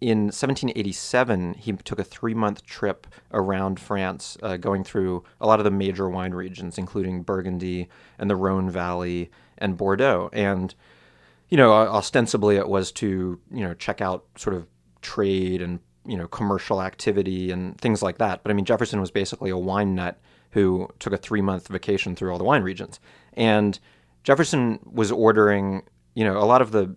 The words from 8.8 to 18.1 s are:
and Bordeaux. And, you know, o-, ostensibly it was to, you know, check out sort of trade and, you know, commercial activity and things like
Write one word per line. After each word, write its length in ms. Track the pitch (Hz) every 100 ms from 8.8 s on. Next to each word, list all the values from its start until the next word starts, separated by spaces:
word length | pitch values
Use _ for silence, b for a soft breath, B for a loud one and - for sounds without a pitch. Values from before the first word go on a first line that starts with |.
| 87 90 90 87 87 b b _
and 180 | 101 87
Bordeaux. 540 | 98 98 135 92 90
And, 420 | 110 101 95 95 - b b b b b b _
you 80 | 160
know, 140 | 120
o-, 200 | 107 110
ostensibly 640 | 107 - 127 117 120 104 101
it 140 | 98
was 200 | 98 92
to, 460 | - 104 92 92 87 _
you 120 | 123
know, 100 | 92
check 260 | 85 - 98
out 240 | 95 90 - -
sort 200 | - 92
of 100 | 82 _ _ _
trade 580 | - - 98 95 92 92
and, 180 | 87 87 - _ -
you 100 | 98
know, 100 | 85
commercial 540 | - 104 98 - 95
activity 680 | 92 - 117 101 92 92 92
and 280 | 90 92 -
things 240 | 120 107
like 140 | 95